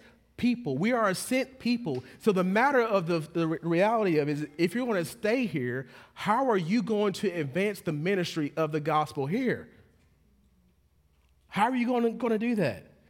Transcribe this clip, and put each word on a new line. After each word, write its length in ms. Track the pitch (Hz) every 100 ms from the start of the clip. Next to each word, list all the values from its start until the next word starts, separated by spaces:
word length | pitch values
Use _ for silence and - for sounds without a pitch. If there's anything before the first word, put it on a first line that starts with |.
| - _ _ -
people. 380 | 247 240 151 135
We 140 | 208
are 180 | 247 208
a 60 |
sent 460 | 185 - 254 254 -
people. 420 | 233 240 233 127 - -
So 140 | 220
the 100 | 190
matter 380 | 185 202 269 262
of 260 | 226 196 165
the, 140 | 170
the 260 | 156 170 160
re-, 120 | 165
reality 560 | 165 170 202 226 196 151
of 100 | 147
it 100 | 147
is, 80 | 147 -
if 180 | 175
you're 120 | 233 247
gonna 180 | 196
stay 420 | 156 - 208 254 226
here, 400 | 151 123 127 139 - -
how 360 | - - 226 269
are 60 | 202
you 260 | 160 233
going 300 | 185 208 208
to 140 | 180 202
advance 520 | 175 143 165 208 202
the 120 | -
ministry 600 | 147 170 202 170 165 143 -
of 160 | 156
the 80 | 156
gospel 460 | 151 156 151 - 135
here? 420 | 220 254 113 - - _ _ _ _ _ _ _ _ _ _ _ _ _ _ _ _ _
How 200 | 190 226
are 40 |
you 120 | 254 240
gonna, 240 | 247 233
gonna 280 | 233 240 220
do 160 | 233 220
that? 360 | 147 95 - _